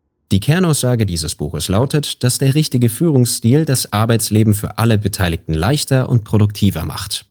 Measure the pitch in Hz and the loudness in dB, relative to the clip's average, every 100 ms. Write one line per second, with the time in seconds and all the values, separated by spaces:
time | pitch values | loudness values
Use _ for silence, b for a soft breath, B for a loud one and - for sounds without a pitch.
0 | _ _ _ 95 139 170 175 143 123 120 | _ _ _ -2 2 2 2 0 0 0
1 | 101 82 78 - 73 78 85 95 139 151 | 0 -2 -6 -8 -8 -6 -2 0 0 -2
2 | - - 127 - 135 151 151 123 120 - | -4 -4 -4 0 0 0 0 0 0 2
3 | 170 135 120 - 113 147 156 131 - 104 | 2 2 2 0 2 2 2 -2 -2 0
4 | 113 113 - 107 110 104 - - 117 107 | 2 0 2 2 2 2 -2 -2 2 2
5 | 104 - 87 82 - 80 95 147 - 131 | 0 -2 -2 -2 -4 -2 0 -2 0 0
6 | - 120 - 107 104 104 98 80 78 - | 2 0 2 2 2 2 0 0 -6 -8
7 | - - - | -8 -10 -12